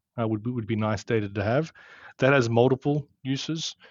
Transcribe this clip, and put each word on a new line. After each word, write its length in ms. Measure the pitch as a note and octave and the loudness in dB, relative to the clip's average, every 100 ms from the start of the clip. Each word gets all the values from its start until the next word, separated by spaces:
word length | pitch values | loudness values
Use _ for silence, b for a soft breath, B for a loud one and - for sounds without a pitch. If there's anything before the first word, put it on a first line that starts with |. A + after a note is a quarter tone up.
| _ - | _ -6
uh, 80 | A2+ | -4
would 140 | G#2+ | -4
be, 80 | A#2 | -4
would 160 | B2+ G#2 | -6 -4
be 100 | G#2+ | -2
nice 280 | G#2+ G#2+ | 0 -2
data 240 | - A#2 G2+ | -2 -2 -2
to 140 | G#2 | -4
have. 300 | G2+ B2+ D#3+ - B B B - | 0 0 -2 -10 B B B 0
That 160 | C3 | 4
has 160 | C#3 A#2 | 4 4
multiple 580 | A#2 B2+ B2+ C#3+ D3 - _ | 4 4 4 0 -4 -4 _
uses. 540 | C3 C3+ - D#3+ - - b | -6 -6 -4 -6 -8 -12 b